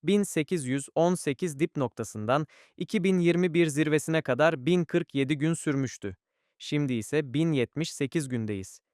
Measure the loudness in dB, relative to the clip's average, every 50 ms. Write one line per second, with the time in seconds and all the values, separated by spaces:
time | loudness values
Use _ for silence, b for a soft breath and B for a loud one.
0 | 2 4 4 4 2 2 0 -2 -2 0 -2 -4 -2 -2 -2 -4 -4 -4 _ 2
1 | 2 2 2 0 -2 -4 -4 -2 -4 -6 -2 -2 -2 -2 _ -2 -4 -4 _ -6
2 | -10 -8 -6 -6 0 0 0 0 0 b b b b b b b -8 -2 -2 0
3 | 2 2 2 4 4 4 4 4 2 2 2 2 2 2 2 0 2 2 2 0
4 | 0 2 0 0 2 0 2 4 4 2 2 0 0 2 2 2 2 2 0 -2
5 | -2 _ -2 -2 0 0 0 0 0 -2 -2 -2 -2 -2 0 0 -2 -4 -6 -8
6 | -10 -10 -10 _ _ _ _ _ _ _ _ _ -8 -4 -2 -2 0 0 -2 -2
7 | -2 -2 -2 -2 -2 0 -2 0 0 2 2 0 0 -2 _ -6 -6 -6 -4 -6
8 | -6 -4 -2 -4 -4 -2 -4 -4 -4 -4 -4 -6 -8 -12 -16 -20 _ _